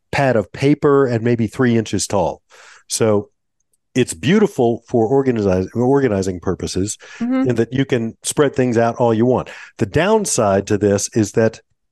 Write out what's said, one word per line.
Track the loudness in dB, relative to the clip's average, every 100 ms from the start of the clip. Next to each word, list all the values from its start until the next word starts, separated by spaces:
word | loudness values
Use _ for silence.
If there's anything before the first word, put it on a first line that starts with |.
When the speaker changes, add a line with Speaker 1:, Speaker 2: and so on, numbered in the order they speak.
| -6
Speaker 1:
pad | -2 0 0
of | -2
paper | 0 0 2 4 4 2
and | 0
maybe | 0 0 -2
three | 0 2 2
inches | 0 -4 -2
tall. | -2 -2 -4 _ -20 -20 -20 -10
So | -2 0 0 -2 _ _ _ _ _ _
it's | -2 -2
beautiful | -2 0 2 2 0 -2 -2 -2
for | 0 2
organizi-, | 2 0 0 0 0 -2 -2
organizing | 0 2 2 0 -2 -4
purposes | -6 -6 -4 -4 -6 -8 -14 -8
Speaker 2:
Mm-hmm. | -4 -2 -2
Speaker 1:
in | 0
that | -2
you | -2 -2
can | -2 -4 -8
spread | -6 0 0 0
things | 0 2
out | 0 0
all | 0
you | 2 2
want. | 0 -4 -14 -14 -6
The | -2
downside | 0 2 0 0 0 2 2 0
to | 0
this | 2 0 -2 -2
is | 0
that, | 0 0 -2 _ _ _